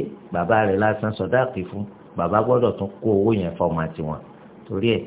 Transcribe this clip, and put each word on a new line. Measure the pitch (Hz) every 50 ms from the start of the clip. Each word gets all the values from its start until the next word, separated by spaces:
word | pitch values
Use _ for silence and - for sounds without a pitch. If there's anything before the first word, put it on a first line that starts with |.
| 139 - - - - -
bàbá | 90 87 85 87 113 110 110
rẹ̀ | 101 95 98
lásán | 107 107 107 - 110 107 104
sọ̀dáàkì | - 95 90 123 127 127 - - 95 90
fún, | - - 101 101 - - - - - -
bàbá | - 85 85 101 107
gbọ́dọ̀ | 110 120 123 123 120 107 -
tún | - 98 101
kó | - - - 113
owó | 104 98 98 113 113
yẹn | 101 90 85 85
fọmọ | - 87 85 82 82
àti | 80 80 - - 78
wọn. | 76 76 73 - - - - - - - - -
Torí | - - 98 107 117
ẹ̀, | 110 - -